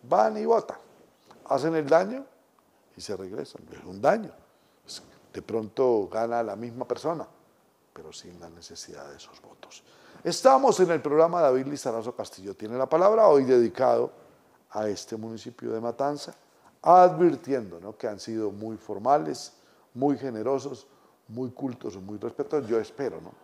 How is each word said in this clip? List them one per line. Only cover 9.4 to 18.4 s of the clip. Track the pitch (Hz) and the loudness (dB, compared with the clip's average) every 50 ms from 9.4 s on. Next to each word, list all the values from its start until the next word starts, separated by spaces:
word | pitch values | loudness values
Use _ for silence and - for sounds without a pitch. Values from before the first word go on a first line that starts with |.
votos. | _ - - _ - - - - _ _ _ _ _ - - - - | _ -20 -20 _ -20 -20 -20 -20 _ _ _ _ _ -20 -20 -8 -6
Estamos | 165 170 - - 262 269 269 277 254 202 175 | -6 -6 4 6 6 8 8 6 4 4 4
en | 185 175 | 4 2
el | 170 151 | 2 0
programa | 120 151 143 151 160 170 175 175 | 0 2 4 4 4 4 4 4
David | 165 139 127 131 135 | 4 4 4 2 0
Lizarazo | 139 147 139 - 131 113 113 110 120 - | -4 -8 -6 -6 -6 -4 -4 -6 -8 -8
Castillo | - 107 - - - 95 101 98 | -10 -12 -12 -12 -16 -14 -14 -12
tiene | _ 107 107 117 127 | _ -12 -10 -4 -4
la | 131 135 | -2 0
palabra, | 160 160 180 202 220 226 220 202 | 2 4 4 4 4 6 6 6
hoy | 151 143 131 | 6 6 6
dedicado | 123 131 123 117 113 117 - 131 123 120 117 123 - - - - _ _ _ _ _ _ _ _ _ | 6 4 4 4 2 0 0 2 2 2 2 0 -4 -6 -16 -20 _ _ _ _ _ _ _ _ _
a | - 107 107 107 | -8 -6 -6 -4
este | 101 92 - - 113 | -6 -8 -10 -12 -12
municipio | 110 107 113 113 110 - 123 117 - 120 117 | -12 -10 -12 -12 -14 -14 -16 -16 -12 -10 -8
de | 113 113 | -8 -6
Matanza, | 113 117 117 - 139 143 147 143 - - - _ _ _ _ _ _ _ _ _ | -6 -8 -6 -4 -4 -4 -4 -6 -10 -16 -18 _ _ _ _ _ _ _ _ _
advirtiendo, | - 165 175 180 180 180 160 156 180 170 143 127 - 123 139 127 110 95 87 85 | 4 8 10 10 10 8 6 4 4 4 2 2 -4 -4 -4 -4 -4 -8 -14 -16
¿no?, | 87 101 110 _ | -16 -18 -14 _
que | - | -8
han | 117 104 95 | -10 -8 -10
sido | - - 113 110 | -10 -8 -6 -4